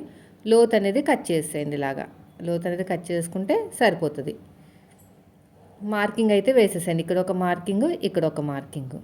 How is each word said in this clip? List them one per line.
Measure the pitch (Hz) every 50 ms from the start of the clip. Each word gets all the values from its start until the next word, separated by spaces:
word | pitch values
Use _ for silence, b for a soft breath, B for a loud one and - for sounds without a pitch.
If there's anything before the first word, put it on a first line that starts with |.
| - B B B B B B B B
లోత్ | 214 226 233 233 226 233
అనేది | 208 196 196 196 277
కట్ | 294 320 269 - -
చేసేయండి. | - 170 156 147 - - 151 147 147 143
ఇలాగా | 143 139 135 135 143 - - - - - - - -
లోత్ | 170 170 170 170 170
అనేది | 180 175 180 180
కట్ | - 180 170 175
చేసుకుంటే | - 175 170 170 170 170 190 196 202 339 453 427 359 -
సరిపోతుంది. | - 247 202 165 156 170 147 147 143 135 156 - - - - - b b b b b b b b b b - - _ _ _ _ _ _ _ _ - - - - -
మార్కింగ్ | 202 208 214 208 208 208 214 233 226 214
అయితే | 208 196 196 262 269
వేసేసేయండి. | 247 208 - - 170 175 180 165 165 165
ఇక్కడ | - 180 185
ఒక | 180 190 185
మార్కింగ్, | 185 180 180 175 175 175 202 196 202 269 339 349 - -
ఇక్కడ | 196 - 175 160
ఒక | 156 151 156
మార్కింగ్. | 147 147 139 139 143 - - 151 131 127 131 -